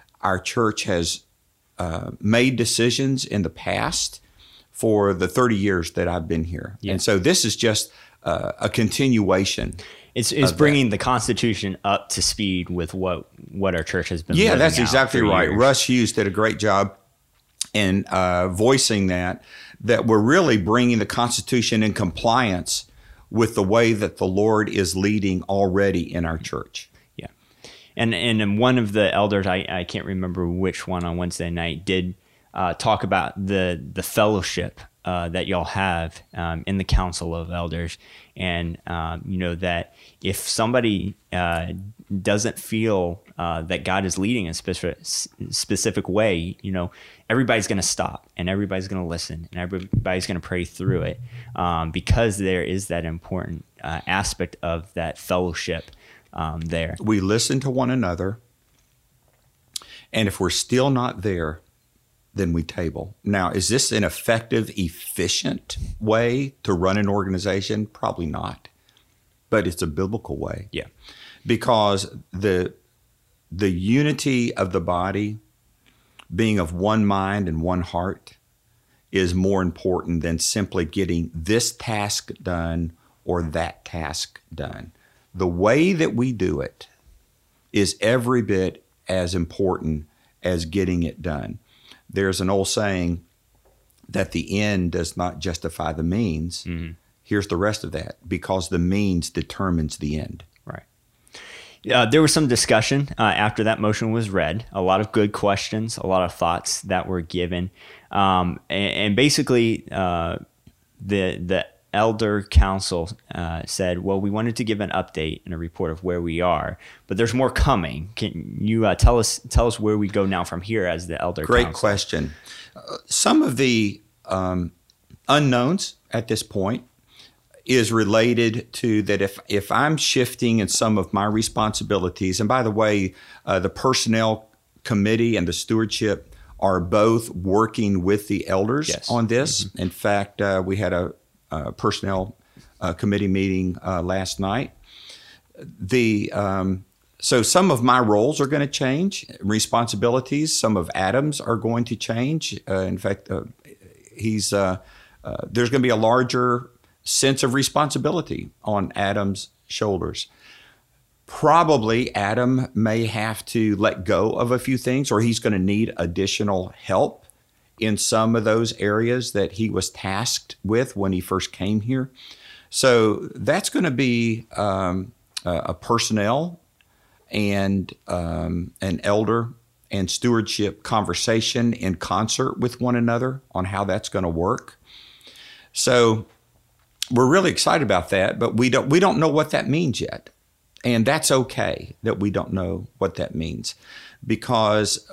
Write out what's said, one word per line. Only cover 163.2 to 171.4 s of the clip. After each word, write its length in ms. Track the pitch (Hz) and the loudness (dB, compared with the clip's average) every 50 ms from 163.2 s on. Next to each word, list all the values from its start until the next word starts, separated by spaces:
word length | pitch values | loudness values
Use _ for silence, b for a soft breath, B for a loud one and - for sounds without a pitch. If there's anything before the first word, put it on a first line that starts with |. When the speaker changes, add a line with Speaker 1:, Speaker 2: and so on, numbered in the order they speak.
| 107 110 110 - - | -2 -2 -4 -6 -8
Speaker 1:
to 300 | - - 117 110 107 104 | -4 0 2 2 2 2
let 280 | 95 110 104 - 98 87 | 4 2 2 2 0 0
go 260 | 101 98 85 104 110 | 2 2 4 4 2
of 200 | - - 120 120 | 2 0 0 0
a 80 | 127 120 | 0 0
few 180 | - 135 131 | 0 -2 -2
things, 340 | 117 - 123 127 135 139 - | 0 0 0 0 0 0 2
or 100 | 113 104 | 2 2
he's 180 | 117 117 110 - | 2 2 0 0
gonna 200 | - 113 101 95 | 0 0 2 2
need 340 | 92 98 101 107 113 110 - - | 2 2 2 2 0 -2 -2 -4
additional 760 | 87 85 85 95 95 98 - - 107 101 98 92 90 90 - | -4 -2 -2 -2 -2 -2 -2 -2 0 0 0 -2 -2 -6 -12
help 460 | - - - 95 98 143 - - - _ _ _ _ _ _ _ _ _ _ _ - | -12 -4 0 2 2 2 0 -2 -10 _ _ _ _ _ _ _ _ _ _ _ -2
in 160 | 110 110 104 | -2 0 0
some 400 | 98 - - 117 110 110 113 117 | 0 0 2 2 4 4 4 2
of 80 | 113 104 | 2 2
those 280 | 107 110 113 117 113 - - | 2 2 2 2 0 -2 -2
areas 540 | 98 104 104 110 113 117 123 127 113 - | 0 0 2 2 2 2 0 -2 -2 -2
that 200 | - 101 95 - | -2 0 -2 0
he 160 | 92 92 110 101 | -2 -2 -2 -2
was 220 | 98 95 92 - | 0 -2 -4 -4
tasked 640 | - - - 95 95 101 123 - - - - - - - - | -8 -8 -6 -4 -4 -2 -2 -4 -4 -6 -8 -12 -18 -8 -2
with 320 | 95 110 120 131 127 - | 0 2 2 0 0 -4
when 160 | 98 98 98 | -4 -2 0
he 80 | 95 92 | 0 -2
first 320 | 92 - 95 92 | -2 -2 -2 -2